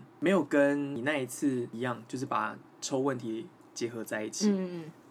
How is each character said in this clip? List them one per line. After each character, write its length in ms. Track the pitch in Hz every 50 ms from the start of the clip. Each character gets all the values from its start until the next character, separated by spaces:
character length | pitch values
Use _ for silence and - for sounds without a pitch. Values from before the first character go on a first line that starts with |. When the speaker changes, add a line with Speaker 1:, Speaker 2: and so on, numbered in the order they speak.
| - - - -
Speaker 1:
没 100 | - 165
有 120 | 196 190 147
跟 520 | - - 147 143 143 143 143 143 139 139
你 80 | 123 113
那 160 | 139 156 143
一 80 | 131
次 420 | 123 - - - 143 131 123 120 110 104
一 80 | 113
样， 220 | 123 127 123 113 113 -
就 100 | - 127
是 60 | 131
把 320 | 135 - 110 107 104 107 - - - - -
抽 200 | - - 143 131
问 180 | 131 143 135 123
题 280 | 117 113 110 113 - - - - - - -
结 140 | - 120 117
合 140 | 113 113 110
在 220 | - 117 107 107
一 60 | 107
起。 180 | - - 190 214
Speaker 2:
嗯， 360 | 202 190 185 180 180 175 160
嗯。 80 | 156 - - - -